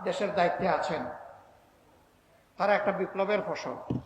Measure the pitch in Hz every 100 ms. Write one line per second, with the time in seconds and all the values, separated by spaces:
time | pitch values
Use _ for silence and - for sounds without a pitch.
0 | 185 - 202 185 175 175 185 151 - 156
1 | 151 - - - - - _ _ - -
2 | _ _ _ _ _ - 196 202 202 180
3 | 180 190 196 196 170 147 131 120 - -